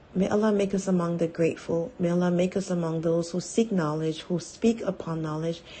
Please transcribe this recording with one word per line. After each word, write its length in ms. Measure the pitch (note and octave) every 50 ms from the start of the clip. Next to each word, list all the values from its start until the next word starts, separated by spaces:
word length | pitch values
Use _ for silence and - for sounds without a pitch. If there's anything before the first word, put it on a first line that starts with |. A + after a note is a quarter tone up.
| - - -
May 140 | F#3 F#3+ G#3+
Allah 240 | G#3 G#3 G#3+ A3
make 200 | G#3 G3 G3+ G3 G3
us 120 | F#3+ F#3+
among 320 | F#3+ F#3 F3 E3+ E3+ E3+ E3+
the 80 | E3+
grateful. 640 | E3 E3 - E3+ D#3+ - - - - D#3+ E3 E3 - - -
May 120 | F3+ E3+
Allah 200 | F3 F3+ F3+ F3
make 260 | F3+ F3 F3+ F#3 -
us 140 | G3+ F#3 -
among 300 | F3+ F3 E3+ D#3+ D#3+ E3
those 300 | D#3+ E3+ E3 E3+ E3 -
who 100 | - F3+
seek 320 | F3 - - - A3+ A3+
knowledge, 480 | G3+ F#3 D#3+ D3+ D3+ D#3 D#3+ D#3+ D#3 D#3
who 160 | - - F#3 E3
speak 420 | - - - - - A3+ A3+ A3+
upon 400 | - G3 F#3 - - E3+ E3 D#3+
knowledge. 400 | D#3+ D#3 D3+ D#3 D#3+ E3 E3 - - - - -